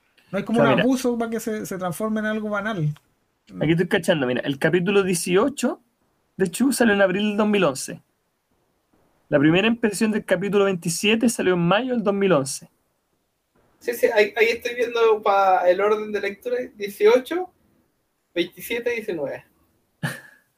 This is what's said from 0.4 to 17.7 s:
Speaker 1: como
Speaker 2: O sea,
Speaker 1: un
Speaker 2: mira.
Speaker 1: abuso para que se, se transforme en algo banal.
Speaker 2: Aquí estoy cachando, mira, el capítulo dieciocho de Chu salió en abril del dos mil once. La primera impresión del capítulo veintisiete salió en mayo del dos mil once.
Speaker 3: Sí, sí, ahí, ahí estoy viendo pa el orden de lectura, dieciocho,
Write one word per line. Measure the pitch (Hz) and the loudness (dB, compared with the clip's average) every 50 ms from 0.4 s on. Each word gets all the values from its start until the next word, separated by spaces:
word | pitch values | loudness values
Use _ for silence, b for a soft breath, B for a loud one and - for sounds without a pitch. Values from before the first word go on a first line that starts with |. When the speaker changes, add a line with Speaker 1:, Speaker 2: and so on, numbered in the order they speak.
| 202 | -4
Speaker 1:
como | 214 220 233 | -2 0 2
Speaker 2:
O | |
sea, | 285 269 | 4 4
Speaker 1:
un | 262 | 4
Speaker 2:
mira. | 233 - | 2 2
Speaker 1:
abuso | 254 269 247 - 247 240 226 | 2 0 0 0 -2 -2 -2
para | 233 226 | -4 -4
que | 226 220 | -6 -6
se, | - 226 214 214 202 | -6 -6 -6 -6 -6
se | - 196 180 | -8 -8 -6
transforme | 185 180 160 - 214 220 220 214 | -6 -6 -6 -4 -4 -4 -4 -4
en | 214 214 | -4 -4
algo | 220 220 214 214 | -4 -4 -6 -6
banal. | 208 202 196 214 220 180 151 151 151 - _ _ _ _ _ _ _ _ _ - 98 90 | -6 -6 -4 -4 -4 -2 -2 -4 -4 -6 _ _ _ _ _ _ _ _ _ -16 -8 -4
Speaker 2:
Aquí | - - | 0 0
estoy | 170 165 190 180 | 2 2 2 2
cachando, | 214 196 165 - 175 151 135 123 | 0 0 2 2 0 2 2 0
mira, | 127 117 | 0 -2
el | - 143 139 - | -2 -4 -2 0
capítulo | - 160 156 185 175 202 196 202 196 | 0 2 2 2 2 2 2 2 2
dieciocho | 185 185 170 - 185 180 190 240 285 277 - - 262 381 - _ _ _ _ _ _ _ _ _ _ _ | 2 0 -2 -2 0 2 2 2 0 0 -2 -4 -4 -4 -6 _ _ _ _ _ _ _ _ _ _ _
de | - 190 185 | -4 -4 -2
Chu | - - 233 277 | 0 0 0 2
salió | 233 - 240 220 202 | 2 2 2 4 4
en | 202 | 4
abril | 196 185 180 202 208 214 | 4 2 2 0 -2 -2
del | 208 208 | 0 0
dos | 220 208 | 0 2
mil | 208 202 175 | 2 2 2
once. | 147 131 135 - - 117 - - _ _ _ _ _ _ _ _ _ _ _ _ _ _ _ _ _ _ _ _ _ _ _ _ - | 0 0 -2 -8 -12 -12 -14 -18 _ _ _ _ _ _ _ _ _ _ _ _ _ _ _ _ _ _ _ _ _ _ _ _ -2
La | 147 143 | 0 2
primera | 143 156 165 185 208 226 | 4 4 4 4 2 2
impresión | 233 233 - 214 202 - 226 214 | 0 0 -2 -2 -2 0 0 0
del | 208 220 - | 0 -2 -2
capítulo | - 196 175 196 202 180 202 196 | -2 -2 -2 0 0 0 2 2
veintisiete | 196 190 175 - 175 165 - - 202 220 226 262 233 | 2 0 -2 -4 -6 -4 -2 0 0 0 2 2 0
salió | - - 190 185 180 | 0 0 0 0 2
en | 175 | 2
mayo | 170 175 190 214 254 262 254 | 2 2 2 2 0 -2 -4
del | 233 185 | -2 -2
dos | 208 202 | -2 0
mil | 196 196 190 170 | 0 2 2 2
once. | 139 131 135 - - - - _ _ _ _ _ _ _ _ _ _ _ _ _ _ _ _ _ _ _ _ _ _ | 2 0 -2 -6 -12 -14 -18 _ _ _ _ _ _ _ _ _ _ _ _ _ _ _ _ _ _ _ _ _ _
Speaker 3:
Sí, | - 240 240 | -8 -8 -2
sí, | - 254 240 | 0 0 2
ahí, | 233 214 208 208 - | 2 2 0 2 2
ahí | 233 220 233 | 0 2 2
estoy | 240 233 - 240 240 | 0 -2 -6 -6 -4
viendo | 247 240 240 233 233 226 226 220 214 | -4 -4 -2 0 2 2 2 2 2
pa | 214 214 196 196 196 190 185 180 175 180 | 2 2 2 4 4 4 4 4 4 2
el | 180 185 | 2 2
orden | 202 208 214 214 214 214 | 2 0 0 -2 -4 -6
de | 208 196 | -6 -6
lectura, | 196 196 202 - - 247 247 247 254 - - | -6 -6 -8 -8 -8 -6 -6 -6 -6 -8 -12
dieciocho, | 208 202 202 202 - 208 214 240 262 262 - 320 359 370 - _ _ _ _ | -12 -12 -10 -2 2 4 6 6 6 4 0 -6 -6 -6 -8 _ _ _ _